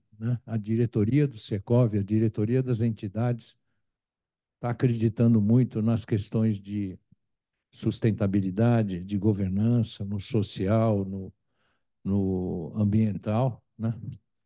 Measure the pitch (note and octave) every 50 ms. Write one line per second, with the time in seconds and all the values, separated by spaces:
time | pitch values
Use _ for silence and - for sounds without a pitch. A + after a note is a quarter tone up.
0 | _ _ G#2+ G#2+ A2 A#2+ B2 A2 - - A2+ A2 G2+ G#2+ A2+ A#2 A#2+ A2+ - A2+
1 | G2+ A2+ C3 D3 D3 C#3 A2 G#2+ - - A2 G2 - - A#2+ B2 B2 G#2 G#2+ G2+
2 | F#2+ G2 G#2+ A2 A2+ A2 - A2 G#2 A2+ B2 C3 C3+ B2+ A#2+ G#2 A#2+ A#2 A2 -
3 | A2 G2 - A2 A#2+ B2 A#2+ A2+ - - - _ _ _ _ _ _ _ _ _
4 | _ _ _ _ _ _ _ _ _ _ _ _ - A#2+ A2+ - C3 B2 A#2 A2
5 | A2+ A2+ - - A#2 A#2 A#2 G#2+ G2+ G#2+ A#2 B2+ B2 - - A2+ G#2+ A#2 A2+ G2+
6 | - - A#2 G2+ G2 - - A2+ A2 A2 G2+ G2 G2 G2+ G#2 G#2 G2 F#2 F2 -
7 | _ _ _ _ _ _ _ _ _ _ _ _ _ _ _ - - A2 - -
8 | - A2+ G2+ - G#2 G2 G2 G2+ F#2+ F#2+ F#2 G#2+ A#2 A#2+ A#2+ A2+ G#2+ G2 F#2 F2
9 | F2+ G2 G#2 G2 G2 A2 G2+ G2 G2 F#2 F#2 G2+ A2 A#2 A#2+ A#2+ G#2+ - - -
10 | G2+ G2 G#2 G2 - - - G#2+ G2 - - - F#2+ F#2+ A2 A2 A2+ A2+ G#2 G2
11 | G2 F#2+ G2 F#2+ F#2+ - - _ _ _ _ _ _ _ _ _ _ _ _ _
12 | - F#2+ G2 G2+ F#2+ F#2+ F#2+ F2+ F#2 F2+ F2 F2 D#2 - A2+ A2 G#2+ G2+ G#2+ A2+
13 | A2 G#2+ F#2+ E2+ - G#2+ G#2+ A#2 C3+ C3 G#2+ - _ _ _ - A2 A2+ G#2 -
14 | - - - - _ _ _ _ _